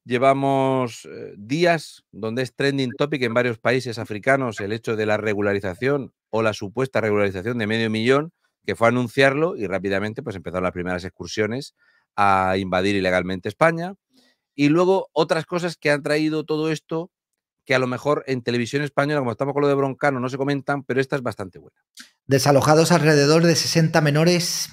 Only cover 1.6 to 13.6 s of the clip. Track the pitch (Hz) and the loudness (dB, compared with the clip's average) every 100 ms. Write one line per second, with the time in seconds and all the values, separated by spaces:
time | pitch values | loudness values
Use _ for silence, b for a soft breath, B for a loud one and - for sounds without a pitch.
1.6 | 170 165 - - _ 92 110 117 127 - | 2 2 -2 -20 _ -8 -6 -4 -4 -2
2.6 | 139 139 127 - 147 151 120 120 123 110 | -2 0 -2 -2 -2 0 0 0 0 0
3.6 | 117 131 123 113 104 107 127 135 127 104 | 0 0 -2 -8 -8 -4 2 2 0 -6
4.6 | 101 113 120 110 107 107 107 104 104 101 | -6 -6 -4 -2 0 0 0 0 0 0
5.6 | 98 87 127 143 117 _ - 110 110 107 | -2 -4 -2 -2 -4 _ -6 -2 0 -2
6.6 | 101 117 131 113 107 104 101 92 104 120 | -8 -4 -2 0 0 2 0 -2 -6 -4
7.6 | 107 113 113 110 117 139 165 _ _ _ | -2 -2 -2 0 2 2 0 _ _ _
8.6 | - 95 117 123 120 - 135 135 165 - | -6 0 2 2 -2 2 2 2 -2 -2
9.6 | 98 95 98 95 107 107 95 95 82 90 | -4 -4 -2 -2 -4 -8 -10 -10 -6 -4
10.6 | 90 90 87 90 87 - 87 - 107 123 | -4 -4 -6 -6 -8 -12 -12 -4 -2 -4
11.6 | - _ _ _ _ - 101 95 95 95 | -10 _ _ _ _ 0 2 4 2 0
12.6 | 95 92 98 101 92 90 90 95 110 - | 0 0 0 0 2 0 -2 -6 -8 0